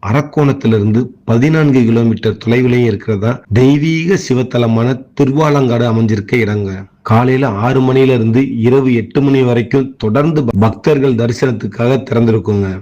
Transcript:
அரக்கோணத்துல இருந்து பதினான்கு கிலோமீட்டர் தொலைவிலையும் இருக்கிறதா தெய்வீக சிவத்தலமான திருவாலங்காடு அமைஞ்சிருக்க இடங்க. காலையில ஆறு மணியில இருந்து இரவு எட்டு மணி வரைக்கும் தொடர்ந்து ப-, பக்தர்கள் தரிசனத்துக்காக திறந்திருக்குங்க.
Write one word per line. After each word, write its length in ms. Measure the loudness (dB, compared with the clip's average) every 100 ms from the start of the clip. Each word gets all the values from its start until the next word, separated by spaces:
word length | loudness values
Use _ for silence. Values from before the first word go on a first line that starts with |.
| -2
அரக்கோணத்துல 680 | -2 -2 -2 0 0 0 0
இருந்து 220 | 2 0 -2 -8 -2
பதினான்கு 500 | 0 2 2 2 2 2
கிலோமீட்டர் 500 | 2 2 0 -4 -4
தொலைவிலையும் 460 | -2 0 2 2 0
இருக்கிறதா 420 | -2 -4 -2 -2 -4 -2 2
தெய்வீக 580 | 4 2 0 -2 0 -2 0
சிவத்தலமான 640 | -2 -2 -2 0 0 0 -2 -8 -2
திருவாலங்காடு 640 | 0 2 2 2 2 0 0
அமைஞ்சிருக்க 420 | 0 0 -2 -2 -2 0
இடங்க. 260 | -2 -4 -8 -14 _ -2
காலையில 400 | 0 2 0 -2 -2 -2
ஆறு 140 | 0 0
மணியில 300 | 2 2 2
இருந்து 240 | 2 0 0 0 2
இரவு 240 | 2 2 0
எட்டு 200 | -2 -2 2
மணி 140 | 2 2
வரைக்கும் 380 | 0 0 -2 -2 -4
தொடர்ந்து 400 | -2 0 0 0 -2
ப-, 100 | 0 0
பக்தர்கள் 520 | 0 -2 0 0 0
தரிசனத்துக்காக 800 | -2 -2 -2 -2 -8 -4 0 0 -2
திறந்திருக்குங்க. 580 | 0 2 0 0 -2 -2 -6